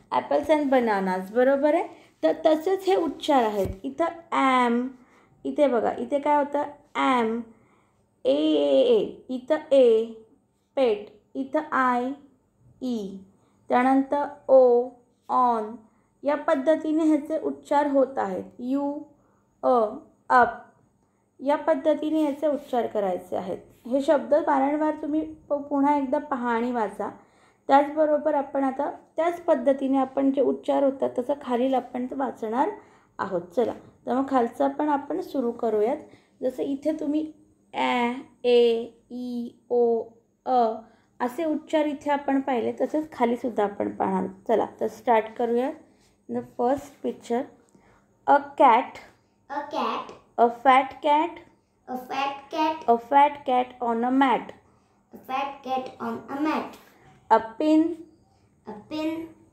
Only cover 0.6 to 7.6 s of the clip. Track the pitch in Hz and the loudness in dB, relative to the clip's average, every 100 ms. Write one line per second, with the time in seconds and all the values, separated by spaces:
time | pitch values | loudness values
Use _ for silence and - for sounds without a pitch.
0.6 | 285 262 233 196 190 185 190 226 254 277 | 4 2 2 0 0 -2 -2 2 2 4
1.6 | 302 330 - - - _ 320 311 320 311 | 2 2 -2 -10 -20 _ -2 0 2 2
2.6 | 381 381 349 381 320 - - 277 220 208 | 0 -2 2 0 0 -4 0 2 2 0
3.6 | 190 - 269 269 330 339 - 269 269 254 | -4 -6 -8 -4 -4 -6 -6 0 2 2
4.6 | 247 240 254 - _ _ _ _ 269 269 | 2 0 -2 -8 _ _ _ _ -6 2
5.6 | 285 240 202 - 240 285 294 294 285 285 | 2 2 0 -4 -4 -2 2 2 2 -2
6.6 | 294 - _ - 277 254 220 233 226 - | -4 -10 _ -2 0 2 0 -2 -8 -18